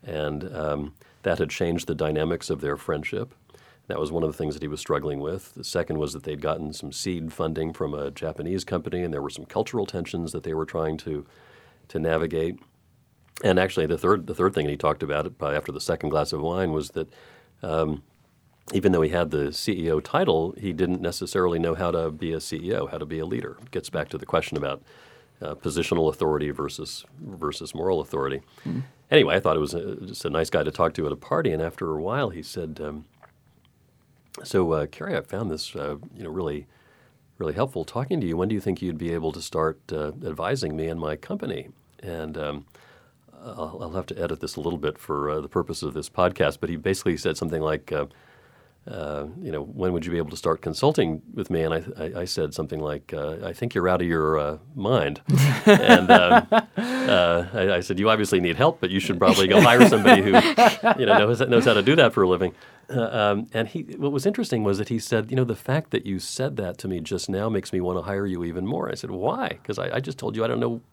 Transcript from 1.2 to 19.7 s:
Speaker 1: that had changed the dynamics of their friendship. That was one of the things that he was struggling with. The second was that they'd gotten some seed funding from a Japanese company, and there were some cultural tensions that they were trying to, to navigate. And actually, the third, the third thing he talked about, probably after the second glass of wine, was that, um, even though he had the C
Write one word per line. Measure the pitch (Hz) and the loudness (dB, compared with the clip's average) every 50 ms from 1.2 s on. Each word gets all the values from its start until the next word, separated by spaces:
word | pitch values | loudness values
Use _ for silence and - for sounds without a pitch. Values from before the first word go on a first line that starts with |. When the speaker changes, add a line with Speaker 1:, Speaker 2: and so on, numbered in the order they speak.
| - | -2
Speaker 1:
that | 95 85 | -2 0
had | 82 87 71 | 0 0 -4
changed | - - 92 85 85 85 - | -2 -2 -2 -2 -2 -2 -4
the | - 82 | -6 -4
dynamics | 73 78 76 78 76 78 82 82 82 - - | -2 -2 -2 0 0 -2 -2 -2 -6 -4 -6
of | 82 69 | -6 -4
their | 65 71 71 | -2 -6 -6
friendship. | 71 - - 82 76 76 - - - 117 - - _ _ _ - - _ - _ _ _ | -6 -4 -6 -6 -4 -4 -6 -6 -6 -8 -8 -12 _ _ _ -20 -20 _ -20 _ _ _
That | - - - | -8 -6 -6
was | 78 73 | -4 -4
one | 82 85 82 | -2 -2 -2
of | 78 | -2
the | 76 | -2
things | - 85 76 73 | -4 -4 -6 -4
that | 76 | -6
he | 82 76 | -8 -8
was | 73 73 | -8 -10
struggling | - - 78 73 73 76 71 71 | -4 -4 -4 -2 -2 -4 -6 -6
with. | 71 78 87 95 - - - | -6 -6 -6 -8 -10 -16 -18
The | - 65 | -16 -14
second | - - 90 82 - 82 78 | -6 -4 -4 -2 -2 -4 -4
was | 76 73 78 | -4 -4 -6
that | 78 67 | -10 -10
they'd | 78 76 73 | -10 -10 -6
gotten | 71 78 76 82 78 76 76 | -4 -4 -4 -4 -6 -10 -10
some | - - 71 69 | -10 -12 -12 -10
seed | - - 98 90 85 80 80 - | -8 -6 -6 -6 -6 -6 -10 -6
funding | - 87 78 78 78 80 80 78 | -4 -4 -4 -2 -4 -4 -6 -4
from | - 80 76 73 | -6 -6 -6 -4
a | 73 71 69 | -6 -8 -8
Japanese | 69 - - 80 78 - 76 85 95 95 87 | -8 -8 -8 -8 -8 -8 -6 -6 -6 -6 -6
company, | - - 87 78 - - 90 90 | -4 -6 -6 -4 -4 -6 -4 -4
and | 87 76 | -4 -4
there | 71 | -6
were | 69 71 | -6 -8
some | - - 69 | -10 -12 -16
cultural | - - 107 107 - - 117 101 | -6 -4 -4 -4 -2 -4 -4 -4
tensions | - - 92 82 - - 87 85 80 | -4 -6 -8 -8 -6 -6 -8 -8 -6
that | 80 85 - | -8 -8 -8
they | 85 78 | -6 -4
were | 80 78 | -4 -6
trying | - - 85 80 78 78 | -4 -4 -4 -2 -2 -4
to, | 78 - 82 76 71 69 _ _ - - - - - _ - _ _ _ _ | -6 -6 -8 -8 -8 -10 _ _ -20 -20 -20 -20 -20 _ -20 _ _ _ _
to | - 80 | -6 -4
navigate. | 80 82 80 80 82 80 82 80 80 85 90 - - _ _ _ _ _ _ _ _ _ _ _ _ _ _ - - | -2 0 0 0 0 -2 -2 -2 -2 -2 -4 -8 -16 _ _ _ _ _ _ _ _ _ _ _ _ _ _ -2 2
And | 104 90 90 | 4 4 4
actually, | 92 95 - - 80 | 4 2 2 -2 0
the | 76 85 | 0 -2
third, | 78 - 87 104 98 78 | 0 2 2 2 2 0
the | 71 76 | -8 -2
third | - 90 98 98 | 0 0 2 2
thing | 82 76 73 | 0 -2 -2
he | 73 | -4
talked | 71 - 76 76 - - | 0 0 0 0 0 -4
about, | 71 73 73 73 - - | -4 -2 -2 -2 -4 -6
probably | _ - 71 73 | _ -4 -2 -2
after | 76 - - 69 | -2 -4 -6 -10
the | - | -10
second | - - 85 80 - 78 | -4 -4 -4 -4 -2 -2
glass | 71 76 73 - | 0 0 0 -2
of | - 78 | -4 -4
wine, | 73 82 87 92 95 85 | -4 -2 -2 0 -2 0
was | 78 78 76 71 | -2 -2 -4 -4
that, | - 82 80 - - - - - - - _ _ _ _ - | -6 -8 -8 -8 -12 -20 -20 -20 -20 -20 _ _ _ _ -8
um, | 92 78 80 80 78 76 69 - _ _ _ _ _ _ _ _ _ _ _ _ - - | -2 0 0 0 0 -2 -6 -10 _ _ _ _ _ _ _ _ _ _ _ _ -4 -4
even | 98 95 98 | 2 4 4
though | 90 85 | 4 6
he | 80 76 | 2 2
had | 85 87 87 78 | 2 0 0 0
the | 76 76 71 71 | 0 -2 -2 -2
C | - - - - | -4 -6 -4 -4